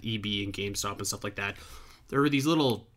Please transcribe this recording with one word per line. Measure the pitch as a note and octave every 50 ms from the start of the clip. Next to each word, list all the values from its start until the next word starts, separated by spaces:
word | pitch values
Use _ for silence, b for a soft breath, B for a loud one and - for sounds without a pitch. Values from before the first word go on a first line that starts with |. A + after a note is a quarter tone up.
| G#2
E | A2+ A2+
B | G#2+ G#2 G#2 G#2 G2+ G2+
and | G2
GameStop | F#2+ - G2+ G2+ G2 - - G2+ G2+ -
and | G2+
stuff | - - - -
like | G#2 G2+
that. | - G2+ G2 G2+ B B B B B B B B B B -
There | - C#3
were | C#3+ D3
these | C#3+ C#3 C3
little | D#3 E3 D#3+ D3 B2+ A2 G2+ - - _